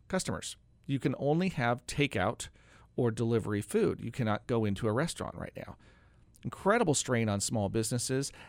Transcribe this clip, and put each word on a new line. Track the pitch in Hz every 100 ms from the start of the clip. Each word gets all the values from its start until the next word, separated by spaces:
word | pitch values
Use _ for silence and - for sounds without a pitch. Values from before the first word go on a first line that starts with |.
| -
customers? | 190 - 90 - - _ _ -
You | 135
can | 165 -
only | 139 160 185
have | 165 120 123 -
takeout | - 143 101 95 - - - - - - -
or | 123
delivery | 110 113 117 101 104
food. | - 214 165 -
You | 117
cannot | 117 113 104 -
go | 117 107
into | 95 117
a |
restaurant | 113 170 - - -
right | - -
now. | - - - - - - - -
Incredible | 127 - 190 226 190
strain | 135 - 120 110
on | 101
small | - 120 98
businesses, | 113 110 123 - 131 147 -